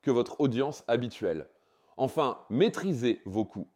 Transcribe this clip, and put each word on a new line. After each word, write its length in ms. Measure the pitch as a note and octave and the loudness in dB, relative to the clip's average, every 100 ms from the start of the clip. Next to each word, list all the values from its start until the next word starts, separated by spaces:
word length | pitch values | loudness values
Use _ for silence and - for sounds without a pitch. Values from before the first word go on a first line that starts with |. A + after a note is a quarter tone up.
que 80 | - | 4
votre 320 | A#2+ A#2+ - | 2 2 2
audience 420 | C#3+ A#2 C#3 D3 - | 2 2 -2 -4 0
habituelle. 580 | A#2+ A#2+ - G2 D#2+ - _ _ _ _ - | 0 0 -4 -2 -2 -6 _ _ _ _ -4
Enfin, 440 | C3 D#3+ C3+ - - | -2 0 -2 -2 -4
maîtrisez 720 | A#2 E3+ - F#3 C#3 A#2+ G#2+ G2 | 2 2 2 -4 0 0 -2 -2
vos 200 | G2 G#2 | -4 -4
coûts. 220 | G#2 - | -6 -12